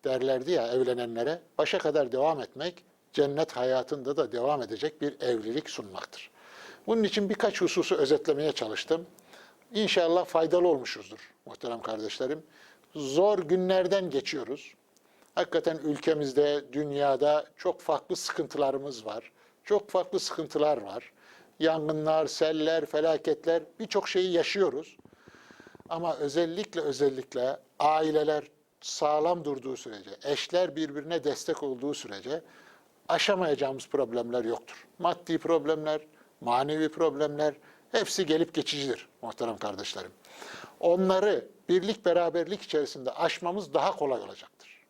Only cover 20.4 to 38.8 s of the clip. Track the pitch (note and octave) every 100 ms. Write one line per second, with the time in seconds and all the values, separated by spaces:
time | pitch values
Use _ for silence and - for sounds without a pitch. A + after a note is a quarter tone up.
20.4 | D#3 D3+ D3+ C#3 G2 G#2 - _ - -
21.4 | _ _ D#3+ D#3+ D3+ D#3 D#3 D#3 D3+ -
22.4 | D#3+ D#3+ D#3 E3 D3 D3+ D#3+ D#3 D#3 D3+
23.4 | E3 E3 D#3 _ A3 G3+ F#3+ F#3 F#3 E3+
24.4 | - G3+ F3+ C3 D#3+ - - _ - -
25.4 | - - - - - E3 E3+ D3+ D3 C#3+
26.4 | E3 F3 G#3 E3+ D3+ C3 C#3 C3 B2+ C3
27.4 | B2+ D3 _ _ D3 D#3 D#3 D3+ D3+ D3+
28.4 | D3 _ _ _ - - D3+ D3+ D#3+ F3
29.4 | D3 C3+ B2+ B2+ B2 G#2 F#2+ G2 C#3+ C#3+
30.4 | - F3 F3+ D3 D#3 C#3+ D3 E3 C#3 G3
31.4 | - D#3+ C#3+ B2+ C#3 C3+ - G2 A#2+ D#3
32.4 | - - - - _ _ - E3+ - F#3+
33.4 | E3+ C3+ C3+ C3+ - C#3 A#2+ A#2+ A#2 B2
34.4 | A2+ A#2 - - - _ F3 F3 - D#3+
35.4 | D#3+ E3 C#3+ D#3 D#3 D#3 - _ _ _
36.4 | A#2 A#2+ C#3+ D#3 D#3 D#3 E3 C#3 D3+ D3
37.4 | D3+ C#3+ - - _ B3+ G3+ - E3 D#3+
38.4 | E3 D#3 - D3